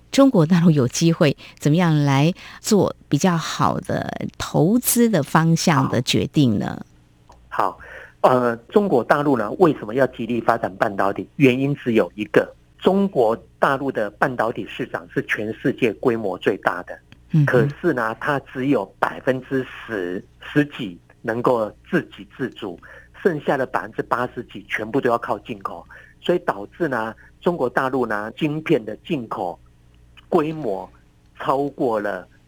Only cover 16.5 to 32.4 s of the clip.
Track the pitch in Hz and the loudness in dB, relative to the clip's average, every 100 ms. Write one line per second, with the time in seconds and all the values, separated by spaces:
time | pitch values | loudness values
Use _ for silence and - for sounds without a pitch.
16.5 | 95 - 90 - 87 _ - - 160 143 | -2 -2 -4 -6 -16 _ -20 -2 2 4
17.5 | 123 143 - 175 127 110 110 151 139 - | 2 2 -2 -2 -2 -2 -4 -4 -4 -4
18.5 | 131 131 123 98 - - 85 - 131 - | -4 0 0 -2 -4 -6 -4 -4 -4 -4
19.5 | 131 - - - 107 87 92 - _ - | -6 -6 -10 -10 -6 -6 -8 -10 _ -4
20.5 | 151 147 - 104 87 _ _ 120 113 120 | 0 0 -2 -10 -12 _ _ -6 -2 0
21.5 | 120 107 - - 170 - - 98 - 123 | 0 -2 -8 -6 -4 -4 -10 -18 -10 -10
22.5 | - 101 85 - - - - 202 151 - | -8 -12 -12 -16 -20 -20 -4 -2 -2 -2
23.5 | 143 127 98 98 110 - 120 123 - 110 | -2 -2 -6 -8 -10 -4 -4 -4 -8 -14
24.5 | 107 - - 107 135 123 117 - 107 - | -16 -10 -8 -4 -2 0 0 -2 -8 -8
25.5 | 104 - 87 - - - _ - 175 - | -12 -12 -14 -18 -20 -20 _ -2 -2 -2
26.5 | 196 208 - 165 123 110 110 - _ 185 | -6 -8 -6 -4 -2 -4 -8 -18 _ -4
27.5 | 170 123 156 131 135 117 104 107 - 151 | -2 -2 0 0 0 -2 -4 -6 -4 -4
28.5 | 151 156 147 107 107 - 156 110 - 92 | -4 0 -2 -2 -12 -6 -6 -6 -8 -8
29.5 | 82 _ _ _ _ _ - - 170 151 | -8 _ _ _ _ _ -20 -2 0 0
30.5 | 160 123 95 92 - _ _ _ - - | -4 -6 -6 -8 -18 _ _ _ -8 -2
31.5 | 135 143 - 135 110 104 92 87 _ | -2 -2 -2 -2 0 -2 -6 -10 _